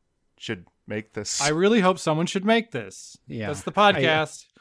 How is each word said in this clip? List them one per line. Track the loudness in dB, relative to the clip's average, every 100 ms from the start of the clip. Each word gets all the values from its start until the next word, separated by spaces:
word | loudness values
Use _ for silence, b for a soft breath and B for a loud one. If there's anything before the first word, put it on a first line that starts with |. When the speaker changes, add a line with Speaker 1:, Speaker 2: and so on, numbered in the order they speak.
| _ _ _ _
Speaker 1:
should | -10 -10 -12 _ -10
make | -10 -10
this. | -10 -8 -2
Speaker 2:
I | 0
really | 2 4 4
hope | 4 2
someone | 0 0 0
should | -2 2
make | 0 0
this. | -8 -10 -14 -20 -20 -14
Speaker 3:
Yeah. | -8 -8
Speaker 2:
That's | -6
the | -4 4
Speaker 3:
I | 4
Speaker 2:
podcast. | 4 2 2 0 -8 -20 _